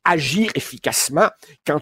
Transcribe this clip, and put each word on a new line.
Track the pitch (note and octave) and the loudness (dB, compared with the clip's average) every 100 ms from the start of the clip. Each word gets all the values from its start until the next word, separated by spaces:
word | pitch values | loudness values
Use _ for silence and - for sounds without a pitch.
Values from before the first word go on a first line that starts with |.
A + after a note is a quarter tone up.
agir | - E3+ C3 E3+ A3 | 0 0 0 0 0
efficacement | C#3+ - A#2+ - - - D3 D3+ - - - - | -2 -6 -6 -4 -2 0 2 2 0 -20 -10 -4
quand | D3+ | -4